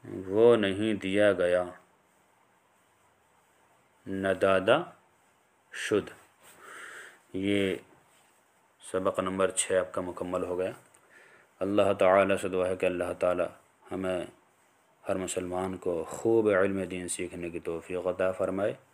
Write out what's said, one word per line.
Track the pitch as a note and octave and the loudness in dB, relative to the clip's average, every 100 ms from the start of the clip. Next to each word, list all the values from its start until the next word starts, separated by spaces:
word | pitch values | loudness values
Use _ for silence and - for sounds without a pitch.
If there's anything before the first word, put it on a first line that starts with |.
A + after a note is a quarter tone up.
| A2 | -12
वो | G2 F#2+ G2+ A#2 A#2 | -12 -4 4 6 6
नहीं | G2+ F#2+ A2 G2+ | 2 0 -2 -2
दिया | F#2+ G2+ G#2 | -2 4 4
गया। | F2+ F2 F2+ F2+ - _ _ _ _ _ _ _ _ _ _ _ _ _ _ _ _ _ _ _ _ _ _ - | 4 2 2 0 -10 _ _ _ _ _ _ _ _ _ _ _ _ _ _ _ _ _ _ _ _ _ _ -10
नदादा | G2 F#2+ F#2 G2 F#2+ F#2 C#3 E3+ - _ _ _ _ _ _ _ | -4 -2 2 4 4 4 2 2 -14 _ _ _ _ _ _ _
शुद। | - - G#2 F2 - _ _ - - - - - - - - _ F#2+ | -12 -2 -2 -2 -16 _ _ -20 -20 -20 -18 -18 -18 -20 -20 _ -4
ये | G2 G2+ F#2+ F2+ - - _ _ _ _ _ _ _ _ - | 0 2 0 -2 -10 -20 _ _ _ _ _ _ _ _ -6
सबक | F#2 F#2+ F#2+ | -2 -2 -2
नंबर | F#2+ F#2+ F#2+ | -4 0 0
छः | - - F#2 | 0 0 0
आपका | F2+ - | 0 -6
मुकम्मल | F#2 F2 F2+ F2+ | -8 -8 -6 -4
हो | F2+ F2+ | -4 -4
गया। | F#2+ - _ _ _ - - - _ _ | -4 -6 _ _ _ -20 -20 -20 _ _
अल्लाह | F#2+ G2+ G2 | 0 4 4
ताला | G2 F#2 G2 G2 F#2+ | 6 6 6 6 2
से | F#2+ | 0
दुआ | F#2 F2+ | -2 -2
है | F2+ | 0
कि | F#2 | -2
अल्लाह | F2+ F2 | 0 -4
ताला | F2+ F2+ F2+ E2+ - _ _ - | 0 0 0 -2 -6 _ _ -10
हमें | F#2 F#2+ F2+ - _ _ _ _ _ _ _ - | -6 -4 -4 -6 _ _ _ _ _ _ _ -6
हर | F#2+ | -4
मुसलमान | F2+ - F2+ F2+ F#2 F#2 | -4 -6 -4 -4 -4 -4
को | - E2 | -4 -4
खूब | D#2+ - A2+ A2+ G#2+ | -6 -4 2 4 4
इल्म | F#2+ G2 F#2+ F2+ | 4 2 0 -4
दीन | F2+ F2+ | -6 -8
सीखने | - F2 F2+ E2+ | -6 -8 -8 -8
की | E2 | -8
तौफीक | E2+ E2 - F2+ F2+ | -8 -8 -6 -4 -4
अता | F2+ F#2 | 0 -2
फ़रमाए। | F#2 F#2 F#2+ G#2 C3 _ | 0 -4 -2 -4 -6 _